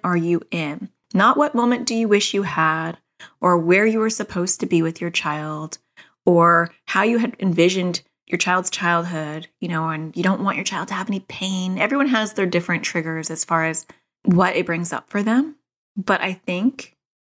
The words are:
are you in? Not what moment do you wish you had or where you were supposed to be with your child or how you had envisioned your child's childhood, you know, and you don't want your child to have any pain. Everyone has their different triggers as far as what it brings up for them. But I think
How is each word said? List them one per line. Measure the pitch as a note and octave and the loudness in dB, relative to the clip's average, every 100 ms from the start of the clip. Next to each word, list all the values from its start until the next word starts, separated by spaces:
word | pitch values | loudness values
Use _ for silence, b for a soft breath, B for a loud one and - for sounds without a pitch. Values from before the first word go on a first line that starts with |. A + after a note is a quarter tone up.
are | F3+ F3 | -2 0
you | E3+ E3+ - | 0 -2 -2
in? | E3+ D3+ D3+ - _ _ | -6 -4 -8 -12 _ _
Not | F#3 A3 C4 | 2 4 4
what | D4 A#3 | 2 2
moment | A#3+ A#3+ A#3+ | 2 0 -2
do | A3+ | 0
you | A3+ | 2
wish | G#3 - | 2 2
you | G3 | -2
had | F#3 D3+ D#3+ D#3+ E3 - _ - B B | -2 0 0 0 -4 -8 _ -20 B B
or | F3 F3 | 2 4
where | E3 F#3+ | 4 4
you | A3 A3 | 4 2
were | A3 | 0
supposed | A3 G#3 F3+ F3+ - | -2 -6 -4 -4 -2
to | - | 0
be | E3 | 2
with | E3 E3 | 0 -2
your | F3 | -6
child | E3+ D#3 D3+ D#3 D3+ D#3 - _ b b b | -4 -4 -4 -6 -8 -10 -14 _ b b b
or | - E3+ E3+ E3+ E3+ _ - | 2 6 8 6 2 _ -6
how | F#3+ | 0
you | G#3+ A#3 | 2 2
had | A#3 - | 0 -2
envisioned | F#3+ E3+ F3 F#3 F3+ E3+ - _ - | 0 4 4 4 -2 -4 -8 _ -6
your | E3+ | -4
child's | F#3 F3+ F#3 | 0 0 -2
childhood, | - F3 E3+ E3+ E3 D3+ D#3 - _ | -2 0 0 0 -6 -6 -10 -14 _
you | E3+ | -6
know, | E3 D#3+ | -4 -4
and | D#3 D#3+ E3+ | -4 -6 -2
you | |
don't | F#3 G3 | 0 0
want | G3 F#3+ | -2 -4
your | |
child | - F#3+ - | -4 -6 -6
to | |
have | F#3+ - | -6 -6
any | G3 | -6
pain. | - - F#3+ F#3+ F#3 F#3 | -8 -8 -6 -4 -4 -2
Everyone | G#3+ C#4 C#4 | -2 0 0
has | A3+ G#3+ | 0 -2
their | G#3 F#3 | -2 0
different | F3 F3 E3+ | 0 -2 -4
triggers | - E3+ D#3+ D#3+ D#3+ | -4 -4 -4 -6 -6
as | D#3+ | -6
far | - E3 | -2 -2
as | D#3+ D#3 - B B _ | -2 -4 -10 B B _
what | - F3 F3+ | 2 4 4
it | D3+ F3 | 0 -2
brings | E3+ E3+ | -4 -4
up | - - | -8 -6
for | G#3 | -4
them. | G#3+ A#3+ D#4 D4+ _ _ _ - | 0 0 0 -4 _ _ _ -6
But | F#3 F#3 | 0 0
I | F#3+ | 0
think | F3+ - F3+ A3+ - - _ _ _ | -6 -6 -2 -2 -2 -10 _ _ _